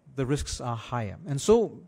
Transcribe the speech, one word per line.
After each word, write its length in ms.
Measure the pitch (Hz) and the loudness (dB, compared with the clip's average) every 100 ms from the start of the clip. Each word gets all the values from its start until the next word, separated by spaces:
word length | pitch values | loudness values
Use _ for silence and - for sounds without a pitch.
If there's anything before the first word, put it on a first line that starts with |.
| - 131 | -14 -4
the 80 | 127 | 0
risks 340 | 143 - - | 0 -2 -6
are 160 | 127 113 | -4 -4
higher. 420 | - 123 104 90 160 | -4 -4 -4 -8 -6
And 140 | 139 | -4
so, 400 | - 233 185 - | 6 6 6 -4